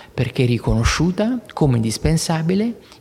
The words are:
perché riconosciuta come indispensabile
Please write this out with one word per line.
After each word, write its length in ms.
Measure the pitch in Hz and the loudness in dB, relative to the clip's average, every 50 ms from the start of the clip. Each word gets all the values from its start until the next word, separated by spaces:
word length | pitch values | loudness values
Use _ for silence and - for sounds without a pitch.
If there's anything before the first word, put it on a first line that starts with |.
| - - - | -20 -10 -4
perché 300 | - 127 - - - 131 | -4 -4 -2 0 0 0
riconosciuta 960 | 120 120 113 - - 113 110 117 - - - 156 175 180 - 214 226 262 240 - - - | 2 2 0 0 0 0 2 2 0 0 0 0 0 0 0 0 -2 -2 -4 -6 -8 -4
come 240 | - 165 143 123 117 | 0 2 2 2 2
indispensabile 1000 | 113 113 110 - - 156 160 160 - - 170 160 160 160 185 196 214 240 226 - - - - - | 0 0 -2 -2 0 0 0 0 0 0 -2 -2 0 0 0 0 0 -2 -4 -6 -12 -20 -14 -6